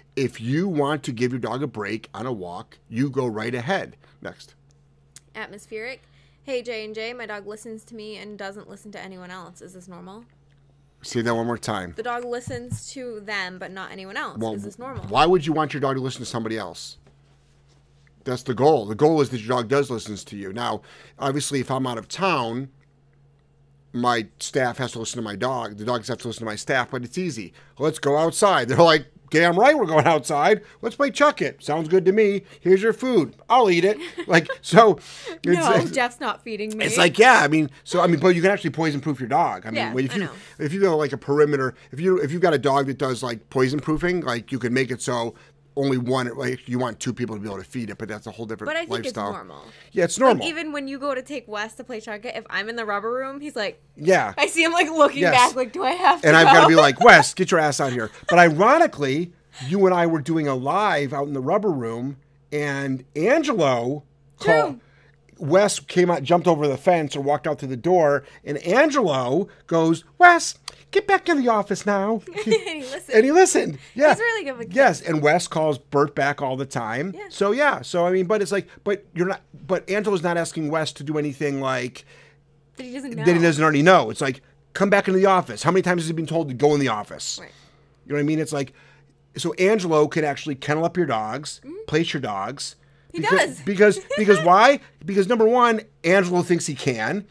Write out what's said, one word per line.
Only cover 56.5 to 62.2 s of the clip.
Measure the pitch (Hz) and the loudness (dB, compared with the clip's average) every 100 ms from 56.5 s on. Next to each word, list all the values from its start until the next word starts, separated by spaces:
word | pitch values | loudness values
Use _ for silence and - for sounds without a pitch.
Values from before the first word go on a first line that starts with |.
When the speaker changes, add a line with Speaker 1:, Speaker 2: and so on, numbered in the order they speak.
Speaker 1:
gotta | 170 - | 8 8
be | |
like, | 160 143 131 | 8 6 6
"Wes, | 240 170 127 | 10 10 8
get | - 185 | 0 0
your | 170 | 2
ass | 151 135 | 2 0
out | 139 | -2
here." | 123 110 - - | -4 -8 -10 2
But | 175 | 6
ironically, | 175 151 220 320 330 139 139 143 175 - _ - 131 | 6 6 4 4 2 0 -4 -2 -6 -12 _ -12 -4
you | 196 185 | 2 4
and | |
I | 180 170 | 4 2
were | 165 | 0
doing | 139 160 147 | -2 -2 -2
a | 131 | -2
live | 135 180 208 156 143 | -2 -2 0 0 -2
out | 143 143 | -4 -4
in | |
the | 139 | -4
rubber | 131 202 202 | -2 0 0
room, | 139 113 117 131 135 | -2 -4 -6 -8 -10